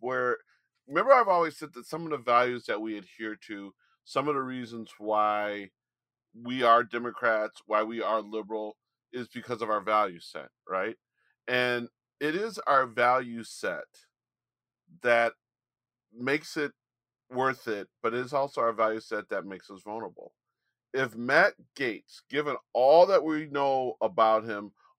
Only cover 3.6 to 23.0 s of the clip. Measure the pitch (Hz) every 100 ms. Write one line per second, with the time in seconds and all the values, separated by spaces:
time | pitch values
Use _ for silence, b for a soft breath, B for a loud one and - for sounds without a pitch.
3.6 | 98 - _ _ - 139 147 139 127 127
4.6 | 117 117 107 - 107 107 107 104 104 104
5.6 | 98 _ _ _ _ _ _ 113 120 127
6.6 | 120 117 120 120 120 - 120 110 107 -
7.6 | - 107 110 117 101 110 104 110 101 110
8.6 | 107 - _ _ _ 127 117 123 117 113
9.6 | 110 107 98 107 101 85 - 78 67 _
10.6 | - 92 107 - _ _ _ _ - 123
11.6 | 123 120 120 _ _ - 147 175 226 190
12.6 | - 139 127 113 123 131 123 117 107 -
13.6 | 101 82 - _ _ _ _ _ _ _
14.6 | _ _ _ 87 123 117 117 - _ _
15.6 | _ _ _ _ _ 117 127 151 - 160
16.6 | 143 - _ _ _ _ _ 127 131 123
17.6 | 113 104 92 _ 117 120 127 139 139 143
18.6 | 117 110 110 110 - 107 92 98 95 92
19.6 | - 95 104 113 98 85 - _ _ _
20.6 | _ _ _ 131 131 113 123 151 196 -
21.6 | _ - 127 98 - - _ 139 147 127
22.6 | - 117 131 160